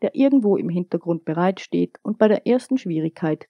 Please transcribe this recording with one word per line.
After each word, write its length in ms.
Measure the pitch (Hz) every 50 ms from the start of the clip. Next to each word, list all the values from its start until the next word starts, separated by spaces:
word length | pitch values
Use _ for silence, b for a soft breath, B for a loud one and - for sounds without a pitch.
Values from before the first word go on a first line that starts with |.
der 120 | 208 - -
irgendwo 420 | - 269 277 277 269 208 202 196
im 120 | - 226 -
Hintergrund 560 | 170 180 180 - - 175 - 170 170 160 -
bereitsteht 760 | - 156 170 180 190 190 - - - - 175 175 - - -
und 160 | - 202 214 -
bei 100 | 220 208
der 180 | 208 - -
ersten 300 | 220 240 254 - - 262
Schwierigkeit 680 | 262 - 180 165 156 156 165 - - 170 156 156 - -